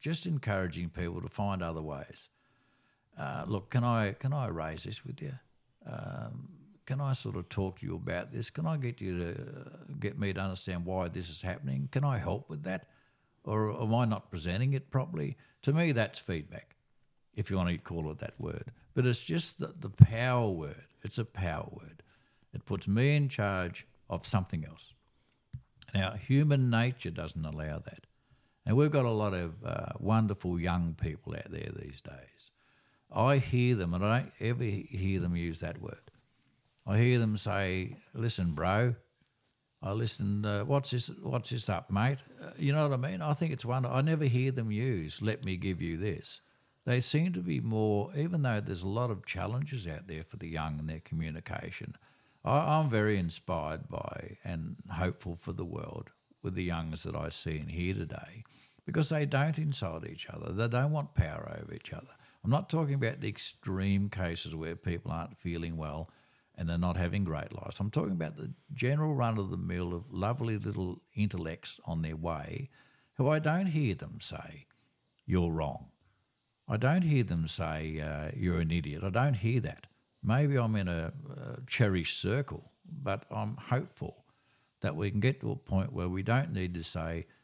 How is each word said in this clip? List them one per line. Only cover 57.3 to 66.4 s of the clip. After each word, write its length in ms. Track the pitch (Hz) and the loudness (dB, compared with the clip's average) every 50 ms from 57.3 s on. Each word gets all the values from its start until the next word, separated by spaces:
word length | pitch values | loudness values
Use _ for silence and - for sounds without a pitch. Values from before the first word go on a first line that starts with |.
| - - - 80 78 76 | -6 -6 -4 -4 -4 -4
and 120 | 73 78 | -4 -4
hear 240 | 78 85 87 92 95 | -4 -2 0 0 0
today, 480 | 101 87 73 - - - 76 95 110 - - - - - - _ _ _ | -2 -4 -4 -6 -10 -12 -12 -14 -16 -18 -18 -20 -20 -20 -20 _ _ _
because 240 | - 160 160 151 - | -2 0 2 2 2
they 160 | 160 151 147 | 2 0 0
don't 320 | 139 135 135 143 160 156 160 | 2 2 2 2 2 2 0
insult 500 | 156 147 131 - - 87 80 80 80 82 | 0 -2 -2 -2 -2 -4 -4 -6 -8 -10
each 180 | 82 - - - | -10 -12 -12 -12
other. 200 | - 78 78 80 | -10 -8 -6 -4
They 140 | 85 101 117 113 | 0 0 0 2
don't 220 | 120 123 139 147 | 2 2 2 2
want 240 | 156 147 143 - - | 2 0 -2 0 0
power 420 | - 85 78 76 - - - - - | 0 0 0 -2 -6 -6 -8 -8 -8
over 120 | - - - | -8 -10 -12
each 180 | - - - | -12 -12 -10
other. 160 | - - - - - - - - - _ - | -12 -12 -12 -14 -20 -20 -20 -20 -18 _ 0
I'm 60 | 101 | 2
not 180 | 127 156 98 - | 2 2 2 0
talking 260 | 160 165 156 143 139 | 0 0 2 2 2
about 260 | 139 120 113 - - | 2 2 0 0 -2
the 80 | 104 104 | -4 -6
extreme 800 | 101 - - - - - - - 92 95 95 98 98 98 101 101 | -4 -4 -6 -8 -8 -8 -6 -4 -2 0 2 4 4 4 2 0
cases 440 | - - 92 85 85 - - 78 82 | 0 -2 -2 -2 -2 -4 -6 -6 -6
where 180 | 80 80 82 85 | -6 -4 -6 -6
people 380 | - - 92 87 85 - 82 | -4 -4 -2 -2 -2 -2 -4
aren't 260 | 80 82 87 - - - | -4 -4 -6 -8 -10 -8
feeling 380 | - 87 85 82 82 82 82 | -6 -4 -4 -2 -4 -4 -4
well 340 | 80 78 76 73 80 82 - - _ _ _ _ _ | -4 -4 -4 -6 -6 -8 -10 -12 _ _ _ _ _